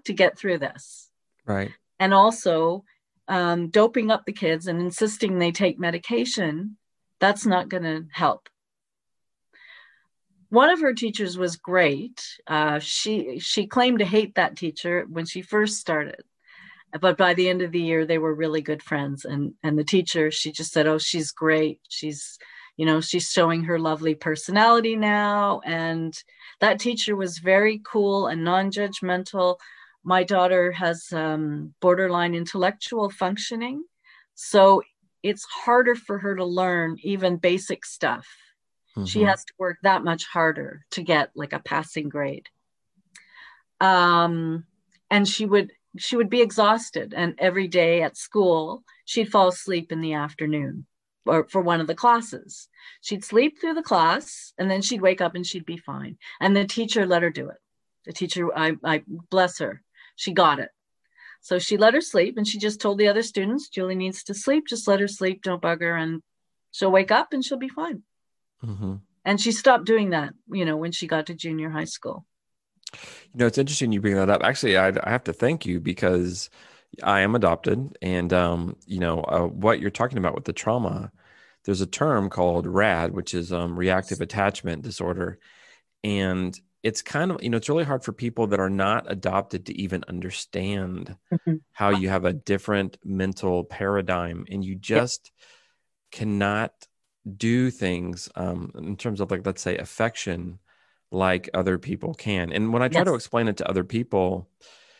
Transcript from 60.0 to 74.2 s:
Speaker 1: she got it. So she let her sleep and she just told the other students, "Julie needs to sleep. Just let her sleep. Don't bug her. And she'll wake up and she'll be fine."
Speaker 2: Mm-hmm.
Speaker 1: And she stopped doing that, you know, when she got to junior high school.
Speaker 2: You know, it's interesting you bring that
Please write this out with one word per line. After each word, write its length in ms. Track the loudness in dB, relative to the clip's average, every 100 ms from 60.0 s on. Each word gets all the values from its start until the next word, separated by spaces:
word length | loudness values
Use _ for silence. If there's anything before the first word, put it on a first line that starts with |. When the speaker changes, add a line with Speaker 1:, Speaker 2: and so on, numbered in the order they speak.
| _ -10
Speaker 1:
she 160 | -2
got 260 | 4 4 4
it. 120 | -2 _ _ _ _ _ -20 -14
So 200 | -4 -2
she 160 | 0 4
let 180 | 6
her 60 | 6
sleep 360 | 2 2 2 0
and 100 | -4
she 100 | -2
just 220 | -4 -2
told 180 | 0 4
the 80 | 4
other 140 | 4
students, 460 | 0 -2 -2 -2 -6
"Julie 260 | -6 -4
needs 300 | -2 -4 -6
to 100 | -10
sleep. 320 | -6 0 0 0
Just 220 | -4 0
let 100 | 2
her 80 | 0
sleep. 360 | -2 -4 -4
Don't 200 | -6 -2
bug 200 | -2 -2
her. 120 | -2
And 260 | -2 -4 -6 -12 _ _ _ _
she'll 180 | -2 4
wake 220 | 4 4
up 200 | 2 2
and 120 | -4
she'll 140 | -4 -6
be 100 | -6
fine." 340 | -8 -8 -8 -14 _ _ _ _ _
Speaker 2:
Mm-hmm. 300 | -12 -8 -8 -8 -12 _
Speaker 1:
And 160 | -2 0
she 120 | 0
stopped 320 | 2 4 4
doing 260 | 4 2 2
that, 240 | -2 -4 -10 -8
you 140 | -4
know, 120 | -2 -2
when 140 | -4
she 160 | -6 -4
got 200 | -4 -4
to 80 |
junior 360 | -8 -8 -6 -6
high 140 | -6
school. 420 | -8 -10 -12 -12 -16 _ _ _ _ _ -20
Speaker 2:
You 440 | -20 -20 -20 -10 0
know, 100 | 2
it's 100 | 2
interesting 340 | -2 0 0
you 80 | 0
bring 160 | 2
that 140 | 2